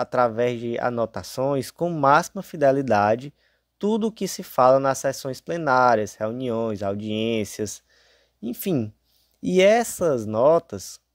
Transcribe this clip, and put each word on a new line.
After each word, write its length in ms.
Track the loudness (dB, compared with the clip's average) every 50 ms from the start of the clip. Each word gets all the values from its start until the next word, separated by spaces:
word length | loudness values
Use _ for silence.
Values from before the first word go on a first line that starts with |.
através 580 | -4 -2 0 2 2 2 2 0 -2 -2 -2 -4
de 200 | -6 -6 -4 -4
anotações, 880 | -2 -2 -2 -2 -4 -4 -6 -8 -12 -10 -6 -4 -4 -2 -2 -2 -4 -6
com 200 | -8 -6 -6 -4
máxima 500 | -2 2 4 6 6 4 4 0 -6 -12
fidelidade, 920 | -12 -10 -4 0 2 2 2 2 2 2 2 4 4 2 2 0 -4 -10 -18 _ _ _ _ _ _ _ _
tudo 300 | _ -4 -2 -2 -2 -2
o 40 | -4
que 160 | -4 -6 -8
se 140 | -8 -8 -10
fala 380 | -14 -4 2 4 6 6 6 6
nas 180 | 4 0 -2
sessões 420 | -2 -4 -6 -6 -6 -8 -10 -10 -10
plenárias, 760 | -8 -8 -8 -4 0 2 4 4 4 4 4 2 0 -2 -6
reuniões, 680 | -6 -6 -6 -6 -6 -6 -4 -4 -4 -4 -4 -4 -4
audiências, 1000 | -4 -4 -4 -4 -6 -6 -4 -2 -2 -2 -2 -2 -4 -4 -6 -8 -8 -8 -8 -12 _ _ _ _ _ _ _ _ _ _ _ _
enfim. 500 | -12 -10 -10 -8 -4 -2 -2 -2 -4 -6 -10 _ _ _ _ _ _ _ _ _
E 200 | -6 0 2 4
essas 640 | 6 6 4 4 0 -2 -4 -2 -2 0 0 -2 -2
notas, 720 | -2 0 2 4 4 4 4 0 _ -10 -12 -12 -14 -18 -20 _ _ _